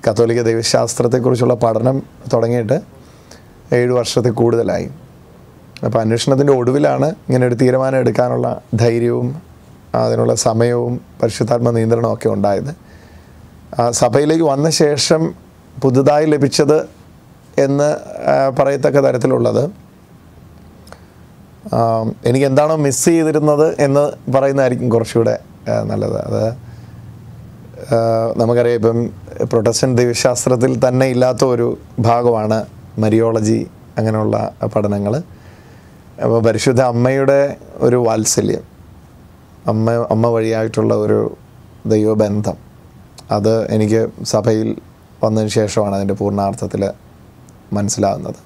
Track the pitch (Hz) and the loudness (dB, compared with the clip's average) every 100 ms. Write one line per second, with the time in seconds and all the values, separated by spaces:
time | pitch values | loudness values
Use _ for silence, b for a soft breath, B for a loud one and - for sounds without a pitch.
0 | - 110 117 117 113 113 110 120 117 - | 0 2 2 2 0 0 0 0 -2 -2
1 | 123 131 123 123 123 123 117 110 120 135 | 0 2 0 0 0 2 2 2 0 -2
2 | - - - 120 113 120 107 147 - - | -6 -18 -4 -2 0 -2 0 -2 -4 -20
3 | B B B B B - - 123 123 123 | B B B B B -20 -2 0 2 0
4 | 113 - 120 113 117 117 104 87 - - | 0 0 0 2 0 2 -2 -4 -6 -12
5 | - - - - - - - - 120 117 | -20 -20 -20 -20 -20 -20 -20 -6 -2 0
6 | 110 117 - 135 143 135 120 139 147 135 | 0 0 2 2 4 2 2 2 0 0
7 | 143 - - 127 127 120 127 127 131 131 | -2 -4 -2 0 0 2 2 2 0 0
8 | 120 113 123 123 123 117 - 113 117 117 | 0 0 -2 -2 -4 -6 -6 0 2 2
9 | 120 120 123 151 - - - - - 117 | 0 -2 -4 -8 -16 -20 -20 -20 -6 -2
10 | 117 117 117 117 - 113 120 120 120 123 | 0 0 0 0 0 0 0 0 -4 -6
11 | - - 117 - 113 123 120 117 113 117 | -10 -4 -4 -2 -2 0 2 0 2 0
12 | 113 110 113 104 101 98 139 160 B B | 0 -2 -2 0 0 -2 -4 -12 B B
13 | B B B B B - - - 120 117 | B B B B B -20 -12 -2 -2 2
14 | 123 143 147 165 160 139 160 151 151 143 | 2 2 2 2 2 2 0 2 0 0
15 | - 160 160 - - - - - 135 127 | 0 0 0 -6 -20 -20 -20 -2 2 4
16 | 139 147 156 147 139 - 143 151 - - | 4 2 2 2 0 2 2 2 0 -16
17 | - - - - - - 139 139 147 151 | -20 -20 -20 -20 -8 -2 0 2 0 -2
18 | - - 131 139 135 127 139 139 147 139 | -8 -6 0 0 0 0 0 0 0 2
19 | 135 127 131 127 117 110 147 - - - | 2 0 0 2 2 0 -2 -6 -20 -20
20 | - - - - - - - - - B | -20 -20 -20 -20 -20 -20 -20 -20 -20 B
21 | B B B - - - 208 117 117 113 | B B B -20 -20 -20 -6 -2 0 0
22 | 113 110 117 127 139 131 151 160 143 127 | -4 -4 -2 0 2 2 2 2 0 2
23 | - 165 156 151 151 147 160 170 143 143 | 2 2 2 2 2 2 2 2 2 2
24 | 147 - - 135 135 139 131 123 123 117 | 0 -4 -2 0 2 2 0 0 0 0
25 | 110 117 110 110 - - - 113 107 107 | 0 0 0 -2 -8 -14 -6 -4 -4 -4
26 | 104 107 - 107 110 123 B B B B | -4 -6 -4 -4 -4 -6 B B B B
27 | B - - - - - - - - 117 | B -20 -20 -20 -20 -20 -20 -18 -2 0
28 | 113 113 113 - 113 120 120 120 113 113 | 0 0 -2 0 0 2 2 2 2 0
29 | 120 - - - - 120 110 113 131 123 | -4 -8 -20 -8 -2 0 0 0 0 2
30 | 123 117 131 120 - 127 127 127 127 127 | 2 2 0 0 0 2 2 2 0 2
31 | 131 123 127 117 135 120 120 117 - - | 0 2 0 2 0 2 0 -4 -10 -2
32 | 113 117 120 113 107 110 104 - - - | 2 2 2 0 0 -2 -4 -14 -14 -4
33 | 110 110 113 113 107 113 - - - - | 2 2 2 0 0 0 -4 -14 -12 -4
34 | 110 110 107 107 110 - 113 110 104 101 | -2 0 -2 -2 -4 -6 -4 -2 -2 -2
35 | 101 131 180 B B B B B B B | -2 -4 -6 B B B B B B B
36 | - - 123 113 110 131 - 117 127 120 | -20 -4 0 2 2 0 0 2 2 2
37 | 123 135 135 139 143 - - - 131 123 | 0 2 2 2 0 -4 -16 -2 0 2
38 | 113 110 110 - 104 - - - - - | 2 0 0 0 0 -4 -8 -20 -20 -20
39 | - - - - - - - 110 113 117 | -20 -20 -20 -20 -20 -8 -4 0 0 -2
40 | 117 110 117 117 110 110 113 113 110 110 | -2 0 2 0 0 -2 -2 -2 0 0
41 | 107 107 110 - - - - - 110 107 | 2 0 0 -6 -20 -20 -20 -12 -2 0
42 | 107 107 107 104 104 82 - - - - | 2 2 0 0 -4 -8 -14 -20 -20 -20
43 | - - - 107 104 113 107 110 107 113 | -20 -20 -6 -2 0 0 0 -2 0 0
44 | 110 - - 110 110 110 110 110 - - | -2 -6 -4 -2 0 0 -2 -6 -12 -20
45 | - - 113 110 107 113 107 110 104 98 | -20 -4 -2 0 0 -2 -2 -2 -2 -2
46 | 98 98 101 101 98 - 98 101 98 - | -4 -2 -2 -2 -4 -4 -8 -4 -4 -6
47 | - - - - - - - 104 101 - | -20 -20 -20 -20 -20 -20 -8 -6 -4 -2
48 | 101 98 76 - | -2 -2 -8 -14